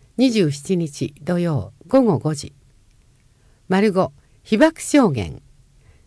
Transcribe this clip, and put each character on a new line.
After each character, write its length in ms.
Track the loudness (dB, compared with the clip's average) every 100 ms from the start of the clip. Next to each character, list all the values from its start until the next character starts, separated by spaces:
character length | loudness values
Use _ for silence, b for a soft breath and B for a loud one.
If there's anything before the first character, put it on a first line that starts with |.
| _ 0
二 120 | 0
十 220 | 2 0
七 260 | -2 -4 -4
日 380 | -4 -6 -10 -8
土 160 | -6 -2
曜、 340 | -2 -4 -6 -14 -2
午 160 | 2
後 160 | 2 0
五 160 | -2 -6
時。 180 | -10 _ _ _ _ _ _ _ _ _ _ _ -4
丸 240 | 0 0
五、 200 | 0 -2 -6 _ _
被 140 | -4 2
爆 240 | 2 0
証 300 | 0 2 4
言。 300 | 0 -6 -10 -20 _ _ _ _ _